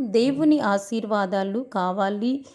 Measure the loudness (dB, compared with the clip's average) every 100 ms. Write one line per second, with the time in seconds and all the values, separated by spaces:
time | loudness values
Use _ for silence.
0 | 0 2 2 2 4 4 2 0 -2 -6
1 | -2 0 0 -2 -2 -4 -4 -2 -2 0
2 | -2 0 -2 -4 -8